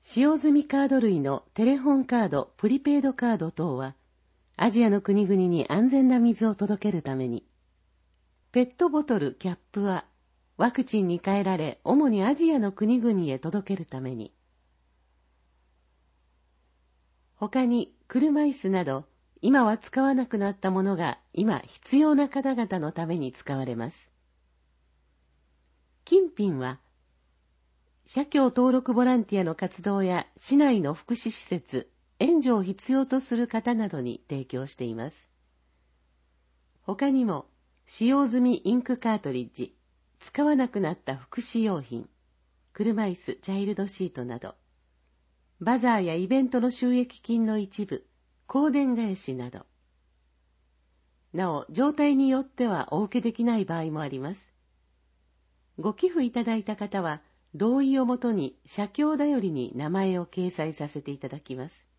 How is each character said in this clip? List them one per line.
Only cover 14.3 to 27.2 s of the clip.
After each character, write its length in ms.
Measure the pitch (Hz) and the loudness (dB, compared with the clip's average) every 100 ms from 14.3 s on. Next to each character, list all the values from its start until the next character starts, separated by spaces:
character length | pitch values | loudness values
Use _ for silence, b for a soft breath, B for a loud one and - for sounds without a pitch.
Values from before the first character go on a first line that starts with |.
| _ _ _ _ _ _ _ _ _ _ _ _ _ _ _ _ _ _ _ _ _ _ _ _ _ _ _ _ _ _ _ | _ _ _ _ _ _ _ _ _ _ _ _ _ _ _ _ _ _ _ _ _ _ _ _ _ _ _ _ _ _ _
他 300 | 208 262 247 | -4 0 2
に、 280 | 240 - _ _ | 0 -2 _ _
車 360 | 262 302 294 | 0 2 4
椅 100 | 294 | 2
子 160 | 269 190 | 0 -2
な 160 | 190 160 | 0 0
ど、 180 | 135 - _ _ _ | -4 -8 _ _ _
今 240 | 208 269 226 | 2 4 4
は 120 | 220 | 0
使 240 | - - | -4 0
わ 120 | 269 | 2
な 120 | 262 247 | 2 0
く 120 | 214 | -2
な 140 | 202 | -2
っ 20 | 196 | -2
た 140 | 190 | -2
も 120 | 190 | 0
の 120 | 190 185 | 0 0
が、 240 | 165 - _ | -2 -6 _
今 260 | - 214 151 - | -2 0 0 -6
必 300 | - - 269 | -20 0 4
要 180 | 311 294 | 4 4
な 140 | 285 | 2
方 260 | 277 269 247 | 0 -2 -2
々 240 | 226 190 | -2 -2
の 140 | 151 | -4
た 120 | 165 165 | -4 -4
め 120 | 170 | -4
に 160 | 131 | -4
使 240 | 127 - 135 | -8 -8 -6
わ 80 | 131 | -4
れ 100 | 117 | -6
ま 160 | 117 | -8
す。 220 | - - _ _ _ _ _ _ _ _ _ _ _ _ _ _ _ _ _ _ _ - | -10 -20 _ _ _ _ _ _ _ _ _ _ _ _ _ _ _ _ _ _ _ 2
金 240 | 370 359 | 4 4
品 260 | - 202 143 | -2 -2 -2
は、 200 | 127 131 _ _ _ _ | -4 -8 _ _ _ _